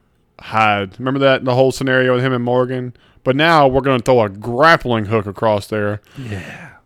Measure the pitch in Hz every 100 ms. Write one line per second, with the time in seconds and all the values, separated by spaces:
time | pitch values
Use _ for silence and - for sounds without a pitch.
0 | _ _ _ - - 110 110 104 98 -
1 | 131 135 135 131 127 123 131 - 135 131
2 | 127 123 131 123 120 127 127 127 123 -
3 | _ _ 131 135 165 160 139 131 135 127
4 | 123 123 107 98 107 120 160 165 127 113
5 | 101 110 101 95 113 104 - 107 104 104
6 | _ - 123 98 - - 170 -